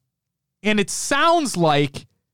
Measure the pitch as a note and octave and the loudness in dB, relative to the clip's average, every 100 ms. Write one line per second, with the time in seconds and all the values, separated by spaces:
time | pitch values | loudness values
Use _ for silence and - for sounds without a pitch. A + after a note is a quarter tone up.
0 | _ _ _ _ _ _ G#3 G#3+ G3 - | _ _ _ _ _ _ -2 -2 -2 -6
1 | - C#4 E4 E4+ C4+ F3 D#3+ C#3+ C#3+ - | -4 2 2 2 0 0 2 2 0 -6
2 | - _ _ | -20 _ _